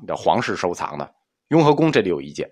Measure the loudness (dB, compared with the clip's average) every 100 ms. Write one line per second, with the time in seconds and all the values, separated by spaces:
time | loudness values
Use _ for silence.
0 | -10 -2 0 2 0 -4 -4 -4 -8 -8
1 | -12 _ _ _ 0 4 4 4 2 2
2 | 0 -2 -6 -12 -12